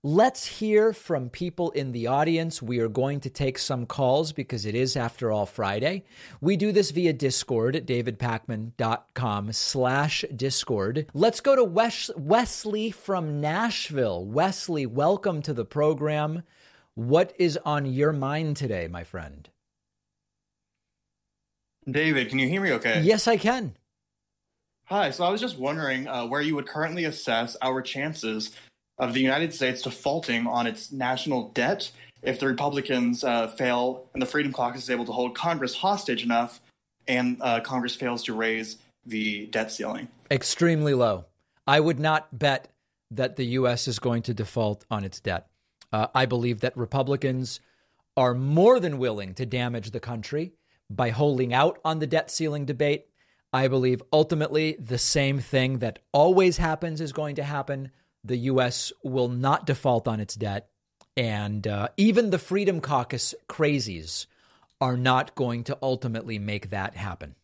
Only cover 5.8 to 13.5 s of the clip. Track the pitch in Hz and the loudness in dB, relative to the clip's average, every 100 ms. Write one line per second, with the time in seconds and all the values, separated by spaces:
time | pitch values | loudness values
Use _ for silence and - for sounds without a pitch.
5.8 | 135 190 - - - - 147 196 208 202 | -2 -4 -10 -20 -20 -4 0 2 2 2
6.8 | 196 151 175 135 139 127 - 117 117 151 | 2 2 2 2 0 0 0 0 2 0
7.8 | 127 123 120 107 120 113 - 110 113 - | -2 -2 -2 -2 -4 -4 -4 -8 -8 -2
8.8 | 113 113 _ - 123 104 104 110 - 139 | -2 -2 _ -4 -2 -2 -2 -4 -4 0
9.8 | 127 135 147 - - 127 131 131 - 113 | 2 2 0 -2 -4 -4 -2 -2 -2 0
10.8 | 98 135 147 139 214 226 277 269 226 175 | 0 -2 -4 2 2 4 4 4 4 4
11.8 | 233 - - - 139 220 240 - 214 214 | 2 0 -8 -8 2 4 2 -4 -4 -2
12.8 | 220 - - 190 156 147 151 | -2 -6 -4 -2 -2 -2 -2